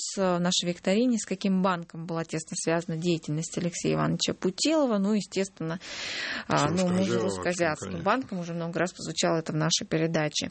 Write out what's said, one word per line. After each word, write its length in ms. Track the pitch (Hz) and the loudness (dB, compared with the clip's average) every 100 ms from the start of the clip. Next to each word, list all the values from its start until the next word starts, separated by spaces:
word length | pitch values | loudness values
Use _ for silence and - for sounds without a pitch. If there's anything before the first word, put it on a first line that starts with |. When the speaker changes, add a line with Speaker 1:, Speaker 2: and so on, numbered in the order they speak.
| - 202 | -4 0
Speaker 1:
э, 200 | 185 175 | 2 2
в 40 | |
нашей 280 | 175 180 175 | 2 2 0
викторине, 500 | 175 - 202 254 226 | -2 2 2 4 0
с 80 | - | -2
каким 360 | 190 196 185 | -2 2 2
банком 440 | 190 175 170 165 165 | 2 0 -4 -10 -4
была 180 | 165 | -4
тесно 320 | 160 160 - 180 | -4 -6 -6 -4
связана 400 | - 170 170 160 | 0 0 0 -2
деятельность 640 | 175 160 - 151 165 - | 0 0 0 -4 -4 -4
Алексея 380 | 175 - 156 156 | -4 -2 0 2
Ивановича 380 | 156 170 - | 2 0 -2
Путилова. 640 | 175 185 - 285 320 262 208 | 0 -2 0 2 4 4 2
Ну, 140 | 196 | 2
естественно, 680 | 214 - 185 190 - 160 170 - - - - - - - | 0 0 -2 -4 -4 -6 -6 -8 -10 -8 -6 -6 -6 0
а, 200 | 147 147 | 2 4
Speaker 2:
С 20 | |
Speaker 1:
ну, 180 | 175 180 | 2 2
мы 160 | 180 | 2
же 140 | 196 - | 2 2
Speaker 2:
Русско-Азиатским, 40 | |
Speaker 1:
Русско-Азиатским 640 | 190 - 175 180 170 151 190 | 0 0 -2 2 0 0 -4
Speaker 2:
конечно. 180 | 175 | -2
Speaker 1:
банком, 340 | 185 247 269 180 | 0 0 -2 -6
уже 160 | 170 | -6
много 260 | 170 165 165 | -4 -4 -2
раз 120 | 175 | -2
прозвучало 460 | - 160 156 175 165 | -4 -6 0 2 2
это 140 | 160 | 0
в 40 | 156 | 0
нашей 300 | 156 - - | 2 0 0
передаче. 640 | 160 165 165 151 - - | 0 2 2 0 -2 -6